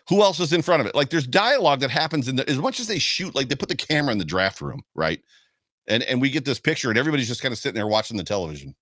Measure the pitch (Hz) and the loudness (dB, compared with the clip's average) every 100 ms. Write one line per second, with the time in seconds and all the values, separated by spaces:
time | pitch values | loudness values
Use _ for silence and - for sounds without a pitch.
0 | - 196 202 160 170 170 156 165 110 - | 0 4 4 4 0 0 4 2 2 0
1 | 139 165 127 180 220 277 170 139 131 117 | 0 0 0 2 4 4 4 2 0 0
2 | 156 156 123 131 127 135 220 254 226 190 | 0 -2 0 0 0 0 -2 -4 -4 -2
3 | - - 185 131 135 135 139 147 - 151 | -2 -4 -4 -4 -2 -4 -4 -6 -2 0
4 | 143 107 80 90 95 - 71 67 - - | 2 0 0 0 0 -2 -8 -10 -10 -2
5 | 80 82 _ _ _ _ _ _ - 113 | 0 -2 _ _ _ _ _ _ -2 -2
6 | - 127 135 143 131 123 - 160 127 110 | 0 0 2 0 -2 -2 -2 -2 0 2
7 | 147 147 120 120 135 117 139 104 107 107 | 2 0 0 -4 -4 -4 -4 -2 0 0
8 | 110 110 80 104 85 73 69 - | 0 -4 -4 -4 -4 -8 -14 -18